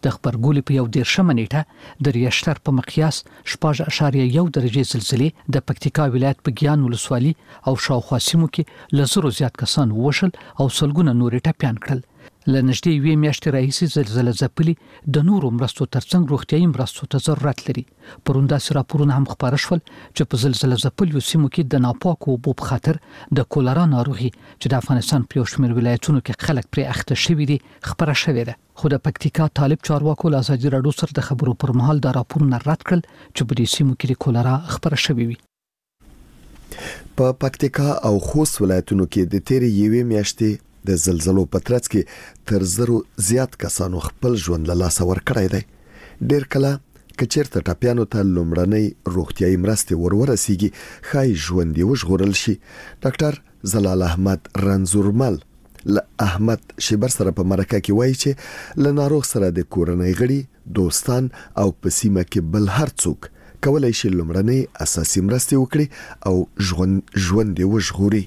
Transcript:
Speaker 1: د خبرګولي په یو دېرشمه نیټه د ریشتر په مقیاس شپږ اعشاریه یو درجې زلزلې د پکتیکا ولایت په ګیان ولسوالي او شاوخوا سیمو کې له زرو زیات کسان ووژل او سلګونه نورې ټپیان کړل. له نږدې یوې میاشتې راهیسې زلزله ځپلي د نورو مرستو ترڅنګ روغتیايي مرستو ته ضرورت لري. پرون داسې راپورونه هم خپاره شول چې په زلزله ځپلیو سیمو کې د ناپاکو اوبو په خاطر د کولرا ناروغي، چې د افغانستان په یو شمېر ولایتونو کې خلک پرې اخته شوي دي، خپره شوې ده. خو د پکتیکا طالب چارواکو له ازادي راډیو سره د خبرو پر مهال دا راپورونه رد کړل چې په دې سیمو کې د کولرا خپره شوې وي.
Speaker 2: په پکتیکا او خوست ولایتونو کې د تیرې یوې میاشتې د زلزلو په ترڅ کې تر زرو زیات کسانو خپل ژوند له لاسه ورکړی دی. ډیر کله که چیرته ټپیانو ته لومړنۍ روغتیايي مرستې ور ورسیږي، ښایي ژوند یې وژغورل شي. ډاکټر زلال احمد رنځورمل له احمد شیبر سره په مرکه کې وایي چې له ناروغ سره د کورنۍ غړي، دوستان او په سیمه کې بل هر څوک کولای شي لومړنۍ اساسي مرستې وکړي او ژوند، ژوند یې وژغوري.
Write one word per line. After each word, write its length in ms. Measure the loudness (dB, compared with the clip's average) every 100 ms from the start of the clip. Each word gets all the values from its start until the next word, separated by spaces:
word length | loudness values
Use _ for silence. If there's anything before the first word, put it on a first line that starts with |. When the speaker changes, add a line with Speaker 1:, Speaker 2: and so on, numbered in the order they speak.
Speaker 1:
د 60 | -2
خبرګولي 480 | -2 -4 0 2 2 2
په 60 | 0
یو 80 | 0
دېرشمه 400 | 0 0 2 2 2
نیټه 240 | 0 -4 -4 -12 -20 -4
د 100 | 0 2
ریشتر 440 | 0 0 -2 -4 0
په 60 | -2
مقیاس 440 | 0 0 0 0 -10 -18 -12
شپږ 320 | -2 -2 0 -2
اعشاریه 400 | 0 2 2 2 2
یو 80 | 0 0
درجې 260 | 0 0 -2
زلزلې 640 | -2 -2 0 0 -2 -4 -4
د 100 | -2
پکتیکا 400 | -4 -2 0 0
ولایت 280 | 2 0 0
په 80 | -4 -2
ګیان 220 | 2 2
ولسوالي 520 | 2 -2 -2 0 0 -2 _ -8 -4
او 120 | -2 0
شاوخوا 380 | -2 0 -2 0
سیمو 240 | 2 2
کې 440 | -2 -6 -8 -4 0
له 120 | 2 2
زرو 200 | 0 0
زیات 240 | -4 -2
کسان 340 | -4 0 0 2
ووژل 340 | 0 2 -2 -2 -20 -2
او 80 | 0
سلګونه 440 | 2 0 2 2 4
نورې 180 | 2 0 -2
ټپیان 380 | 0 -2 -4
کړل. 240 | -4 -6 -6 _ -20 _ 0
له 80 | 2 2
نږدې 240 | 2 2 2
یوې 160 | 2 2
میاشتې 260 | 2 0 -2
راهیسې 320 | 0 0 0 -2
زلزله 380 | 0 0 0 0 0
ځپلي 340 | -2 0 0 0 -6 -12 -2
د 100 | 2 4
نورو 220 | 2 2 0
مرستو 280 | -2 -4 -4 -4
ترڅنګ 340 | 0 0 2
روغتیايي 340 | -2 0 2 2
مرستو 360 | 2 -4 -6 -4
ته 60 | -2 0
ضرورت 340 | 0 0 -2 -4
لري. 180 | -6 -6 _ -20 -12 -2
پرون 200 | 2 2
داسې 240 | 2 0 -2
راپورونه 400 | 0 2 2 2
هم 80 | 0
خپاره 260 | -2 -2 -2
شول 160 | 0 -2
چې 400 | -2 -20 -16 -4 -2
په 100 | 0
زلزله 340 | 0 0 0 2
ځپلیو 380 | 0 0 0 0 0
سیمو 220 | 2 2
کې 80 | 0 0
د 100 | 2
ناپاکو 500 | 0 0 -2 -2 -2
اوبو 200 | -2 -2 -4
په 80 | -2
خاطر 280 | -2 0 -2 -6 -20 -4 -2
د 80 | 0 0
کولرا 280 | 2 2 2
ناروغي، 380 | 2 0 -2 -4 -6 -20 -8
چې 60 | -2
د 20 | -2
افغانستان 400 | 2 0 2 -2 0
په 120 | -2
یو 60 | -2
شمېر 240 | 0 0 2
ولایتونو 480 | 2 0 0 0
کې 240 | 0 -6 -2
خلک 180 | -2 -2
پرې 120 | -4 -4
اخته 200 | -6 -4 -4 0
شوي 200 | 0 2
دي، 60 | -2 -4 -16 -12
خپره 280 | -4 -2 0
شوې 220 | 0 -2 -4
ده. 40 | -10 _ -4
خو 80 | 0
د 80 | 0 -2
پکتیکا 400 | -2 -2 0 0 2
طالب 260 | 0 0 0
چارواکو 440 | 0 0 0 0
له 80 | 0
ازادي 320 | 0 0 2
راډیو 240 | 0 0 -2
سره 200 | -4 -4
د 60 | -4
خبرو 260 | -2 0 0
پر 120 | 0 2
مهال 240 | 2 2 2
دا 40 | -2
راپورونه 420 | -2 2 2 2 0
رد 160 | -2 0
کړل 140 | -2 -2 -16 -14 -6
چې 60 | -4
په 80 | 0
دې 80 | 0 2
سیمو 180 | 0
کې 120 | 0 -4
د 40 | -2 0
کولرا 300 | 0 2 0 -2
خپره 220 | -6 -4 -2 -2
شوې 180 | 0 -2
وي. 80 | -4 _ _ _ _ _ _ -20 -20 -20 -20 -20 -20 -20 -16 -16 -16 -14 0
Speaker 2:
په 220 | 0 0 -4
پکتیکا 420 | -2 -2 0 -2 0 0
او 40 | 0 0
خوست 320 | 0 0 0
ولایتونو 440 | 0 0 0 0 2
کې 100 | 2 0
د 160 | 0 0
تیرې 220 | 0 2 2
یوې 200 | 2 2 2
میاشتې 380 | 0 -2 -2 -2 -2 _ _ -2
د 120 | 0
زلزلو 420 | 2 0 2 2
په 220 | 2 -2 0
ترڅ 180 | -2 0
کې 100 | -2 -2 -8 -20 -18 -2
تر 200 | 0 0 -2
زرو 200 | 0 0 -2 -6 0
زیات 300 | 0 0 -4
کسانو 420 | -8 -4 -4 -4 -6
خپل 320 | -4 -2 0 -2
ژوند 260 | -2 0
له 60 | 0
لاسه 240 | 0 0 0
ورکړی 360 | 0 -2 0 0
دی. 80 | -2 -6 -18 -20 -20 -20 -8 0
ډیر 160 | 0 0
کله 180 | 0 0 -2 _ -20 _ -4
که 80 | -2
چیرته 340 | 0 -2 -2
ټپیانو 440 | -2 0 0 0
ته 180 | 0 0
لومړنۍ 920 | 2 2 0 0 2 2 0 -2 -6
روغتیايي 420 | -4 -4 0 2 2
مرستې 380 | 2 -2 -2 0
ور 120 | 2 2
ورسیږي، 500 | 2 0 0 0 0 -2 -20 -18 -4
ښایي 260 | 0 2 0 0
ژوند 260 | 0 0 2
یې 60 |
وژغورل 500 | 2 2 0 2 2 0
شي. 120 | -2 -4 -6 -20 -20 -6
ډاکټر 300 | -4 -2 -2 -4 _ _ -4
زلال 300 | 0 2 2
احمد 460 | 0 0 0 0 -4 -2 0
رنځورمل 720 | 2 2 2 2 2 0 -2 -6 _ -20 -14 -2
له 80 | -2 -2 -2
احمد 520 | -2 0 0 -2 -6 -10 -2
شیبر 280 | 0 0 0
سره 180 | -2 0
په 120 | 0
مرکه 260 | 0 0 -2
کې 140 | 2 2
وایي 160 | 2
چې 160 | 0 -2 -4 -8 -16 -12 0 0
له 40 | 2
ناروغ 300 | 2 0 0
سره 200 | 0 0
د 180 | 0 -2 0
کورنۍ 360 | 0 0 0 2
غړي، 200 | 2 0 -4 _ -8 -2
دوستان 500 | 0 0 -2 -2 -2 -6 -12 -2
او 60 | -2
په 240 | 0 -4 0
سیمه 240 | 2 2
کې 180 | 0 -2 0
بل 160 | 0 0 0
هر 140 | -2 -2
څوک 280 | -4 -4 -10 -20 -20 -4
کولای 300 | 0 2 2
شي 160 | 0 0
لومړنۍ 520 | 0 0 0 0 0 -4 -6
اساسي 360 | -4 -2 -2 0
مرستې 360 | 0 0 0 0
وکړي 240 | 2 0 -2 -4 -20 -8 -2
او 100 | 0 0 -4 -4
ژوند، 480 | 0 2 0 0 -4 0
ژوند 320 | 2 0 0
یې 80 | 0
وژغوري. 520 | 0 -2 0 2 2